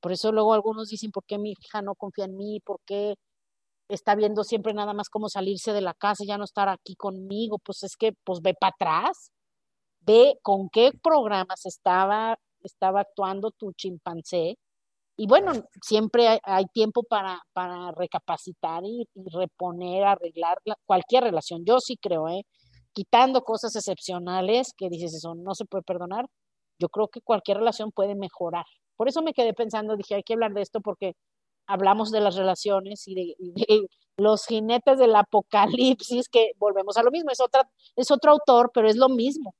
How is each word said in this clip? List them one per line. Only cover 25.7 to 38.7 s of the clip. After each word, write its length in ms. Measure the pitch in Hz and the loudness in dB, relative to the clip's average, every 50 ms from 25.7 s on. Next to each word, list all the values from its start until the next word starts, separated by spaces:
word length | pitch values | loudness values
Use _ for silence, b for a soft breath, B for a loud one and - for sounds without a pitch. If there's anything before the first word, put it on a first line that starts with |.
| - 196 175 | -8 -10 -6
perdonar", 440 | - 185 175 175 175 190 220 247 269 _ _ _ _ _ _ _ _ _ _ | -4 -4 -4 -4 -4 -6 -6 -6 -8 _ _ _ _ _ _ _ _ _ _
yo 120 | 175 165 | -6 -4
creo 180 | - 208 214 208 | -2 -2 -2 -2
que 140 | - 240 _ | -4 -14 _
cualquier 360 | - 233 202 - - 196 202 | -2 -2 -2 0 -2 -2 0
relación 340 | 220 233 214 - 220 220 - | 0 -2 -2 -2 -10 -10 -4
puede 220 | - 196 202 202 | -2 -2 -2 -2
mejorar. 520 | 202 196 175 _ - 180 170 165 170 165 _ _ _ _ _ _ | -6 -8 -10 _ -8 -8 -6 -6 -8 -10 _ _ _ _ _ _
Por 120 | _ 220 262 | _ -2 -2
eso 140 | 262 320 320 | 0 -2 -4
me 120 | 320 - | -2 0
quedé 180 | - 247 226 208 | 0 0 0 0
pensando, 420 | - 240 220 208 220 214 214 220 | -2 -6 -4 -4 -6 -4 -4 -6
dije, 180 | 208 202 - 208 | -6 -6 -6 -6
"Hay 60 | 202 190 | -6 -4
que 120 | - 226 | -4 -2
hablar 180 | 226 226 214 202 | -2 -2 -2 -2
de 80 | 202 202 | -6 -8
esto", 180 | - _ 226 | -6 _ -8
porque 340 | 202 208 190 _ - 185 170 _ _ _ _ _ _ _ _ _ _ | -8 -8 -8 _ -6 -8 -8 _ _ _ _ _ _ _ _ _ _
hablamos 440 | - 202 190 196 190 202 214 220 214 | -6 -4 0 2 2 2 2 0 -2
de 100 | 220 214 | 0 0
las 160 | 208 202 175 | 0 0 0
relaciones 720 | 190 190 190 180 - - 208 202 190 190 190 208 - - - | 0 0 0 0 -2 -2 -2 -2 -2 -2 -6 -16 -16 -16 -12
y 60 | 190 | -8
de, 200 | 185 180 175 - _ | -8 -8 -8 -10 _
y 140 | 185 180 175 | -16 -14 -4
de 360 | 190 226 - 214 214 202 - _ _ _ _ _ - | -4 2 4 4 4 4 0 _ _ _ _ _ 0
los 280 | 196 214 220 208 - | 4 4 4 2 0
jinetes 520 | - 233 220 214 220 233 240 226 285 269 269 | -4 -4 -2 0 0 0 2 6 4 6 8
del 160 | 254 233 220 | 8 8 8
apocalipsis, 1120 | 208 202 _ - 214 202 _ - 208 196 220 - 247 247 262 254 - - - 247 240 247 - | 6 6 _ 4 0 0 _ 2 4 4 4 4 2 4 4 4 2 -2 -4 -4 -4 -4 2
que 240 | - 240 226 214 - _ | 4 4 4 4 2 _
volvemos 380 | 202 208 196 196 190 196 202 | 0 0 2 0 -2 0 0
a 60 | 220 233 | 2 2
lo 80 | 247 | 4
mismo, 200 | 262 339 339 294 | 2 0 -4 -4
es 100 | 254 - | 0 0
otra, 280 | 254 247 - 269 262 _ _ b b b b | 0 4 4 4 4 _ _ b b b b
es 140 | - 254 - | -4 2 2
otro 220 | 285 269 - 302 294 | 2 4 6 6 6
autor, 380 | 302 294 - 254 240 240 240 | 6 6 6 6 6 6 4